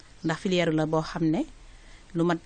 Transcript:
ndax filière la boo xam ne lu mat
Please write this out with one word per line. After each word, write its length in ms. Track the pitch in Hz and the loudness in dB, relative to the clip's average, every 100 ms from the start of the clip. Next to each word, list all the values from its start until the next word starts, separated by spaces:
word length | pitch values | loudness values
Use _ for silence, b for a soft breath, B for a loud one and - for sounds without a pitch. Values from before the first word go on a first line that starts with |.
| - - | -20 -8
ndax 140 | 160 156 | -4 -2
filière 320 | 196 180 170 | 0 2 4
la 140 | 156 156 | 2 2
boo 160 | 160 | 0
xam 220 | 156 165 160 | -2 0 0
ne 160 | 175 320 - - - - - - | 0 -2 -10 -20 -20 -20 -20 -8
lu 100 | 170 | -2
mat 140 | 175 170 | 0 0